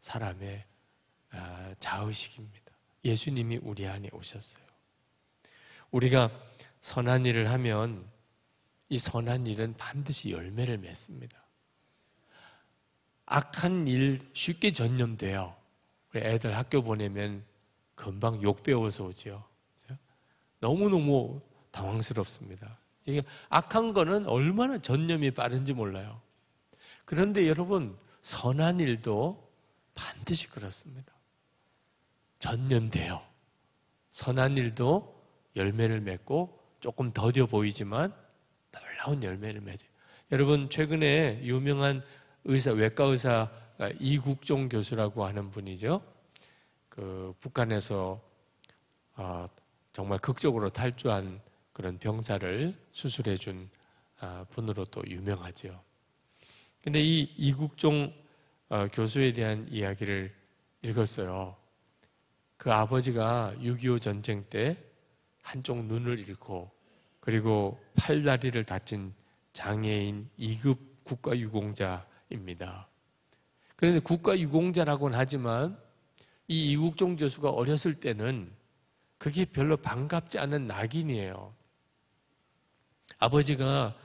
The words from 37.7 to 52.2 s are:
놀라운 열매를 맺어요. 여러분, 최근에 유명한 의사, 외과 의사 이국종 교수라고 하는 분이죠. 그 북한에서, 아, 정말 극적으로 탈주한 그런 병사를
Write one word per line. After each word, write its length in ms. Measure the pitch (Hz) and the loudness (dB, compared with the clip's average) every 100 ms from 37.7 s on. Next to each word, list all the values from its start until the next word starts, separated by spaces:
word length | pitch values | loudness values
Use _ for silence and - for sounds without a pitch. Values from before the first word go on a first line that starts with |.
| 101 101 110 185 - - _ _ _ _ | 0 -4 -2 -2 -4 -20 _ _ _ _
놀라운 520 | - - - - 143 | -20 -14 -8 -4 -2
열매를 380 | 104 92 107 107 | -4 -6 -8 -10
맺어요. 280 | 98 98 - _ _ - - | -10 -14 -16 _ _ -20 -2
여러분, 360 | 135 139 147 135 | 2 6 4 2
최근에 720 | - 156 160 151 147 151 110 | -2 0 2 4 4 4 0
유명한 600 | 123 127 139 139 139 135 127 - - _ | -2 0 0 2 2 0 -4 -18 -20 _
의사, 280 | - 135 131 | 0 2 4
외과 320 | 107 110 - | 4 4 4
의사 460 | 139 131 127 113 110 - - - 101 160 | 4 4 4 2 2 -4 -16 -6 -6 -2
이국종 680 | 135 143 131 135 - 139 131 | 0 0 0 -2 0 0 0
교수라고 560 | 120 98 113 104 110 | -2 -2 0 0 0
하는 260 | 98 104 98 | -4 -4 -6
분이죠. 520 | 101 98 92 110 185 - _ _ - - _ _ _ _ | -8 -10 -4 0 -2 -2 _ _ -20 -20 _ _ _ _
그 460 | - 98 95 92 92 | -12 -10 -8 -10 -10
북한에서, 800 | 135 131 113 107 - 101 92 95 - _ _ _ - _ _ _ _ | -6 -2 0 0 -2 -2 -2 -6 -12 _ _ _ -20 _ _ _ _
아, 340 | - 92 87 90 - _ _ _ | -10 -8 -8 -10 -14 _ _ _
정말 260 | - 98 95 | -8 -4 -2
극적으로 500 | - 123 156 113 101 | -2 0 0 2 0
탈주한 720 | - 127 123 127 104 95 95 - _ _ | -2 -4 -2 0 0 -2 -10 -18 _ _
그런 260 | - 92 90 | -10 -8 -6
병사를 800 | 110 110 | -4 -4